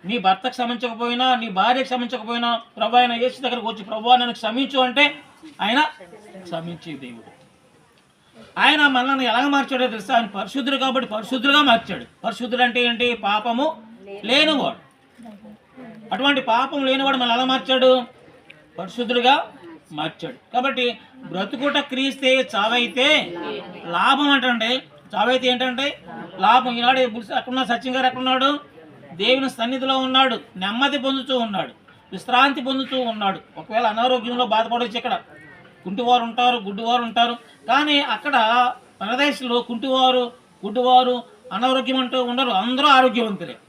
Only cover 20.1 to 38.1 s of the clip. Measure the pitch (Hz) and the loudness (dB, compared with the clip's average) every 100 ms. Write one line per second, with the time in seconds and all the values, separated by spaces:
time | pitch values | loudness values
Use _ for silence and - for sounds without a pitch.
20.1 | - 156 - _ 247 269 247 240 - - | -8 -14 -14 _ -2 -2 -2 -2 -4 -18
21.1 | - - 175 196 240 285 285 277 262 269 | -20 -10 -6 -6 -4 -2 -2 -4 -4 -4
22.1 | - 262 262 254 202 220 240 240 - 277 | 0 2 2 2 -2 0 0 -2 0 2
23.1 | 302 - - 151 139 - - 165 170 226 | 2 0 -10 -10 -10 -12 -14 -6 0 2
24.1 | 277 285 277 254 233 226 254 - - - | 2 4 2 2 0 0 -2 -6 -20 -8
25.1 | 196 220 254 254 247 254 247 285 285 - | -2 2 2 2 0 -2 -2 -6 -6 -16
26.1 | - - 185 190 247 247 233 240 262 254 | -16 -16 0 4 6 4 0 2 4 2
27.1 | 226 214 247 - 262 226 233 254 254 254 | -2 -6 -6 -2 -4 -2 -2 -2 0 0
28.1 | 254 254 254 269 294 - - - - - | 0 0 2 2 0 -8 -20 -20 -20 -20
29.1 | 165 220 269 262 247 233 262 262 262 262 | -2 2 2 0 -4 -4 -2 -2 -2 2
30.1 | 262 262 226 - 185 190 233 277 277 269 | 2 2 0 -8 -8 -6 0 0 0 -2
31.1 | 269 262 254 226 190 131 - _ - _ | -4 -2 -2 -2 -4 -6 -10 _ -20 _
32.1 | 185 - 240 285 285 254 262 262 262 233 | -12 0 4 4 2 -4 -4 -2 -4 -4
33.1 | 214 196 - - 156 - 220 233 220 254 | -2 -2 -4 -12 -18 -4 0 0 2 2
34.1 | 254 233 247 240 220 226 233 240 214 240 | 2 -2 -2 0 0 0 -2 -2 -4 -4
35.1 | 185 - - - - - - 185 202 240 | -4 -6 -20 -20 -20 -20 -16 -8 -4 2
36.1 | 247 233 226 247 240 196 202 226 247 233 | 2 2 0 2 0 -6 -6 0 0 0
37.1 | 220 240 233 - - - 262 294 285 269 | 0 0 -2 -14 -14 0 0 2 0 0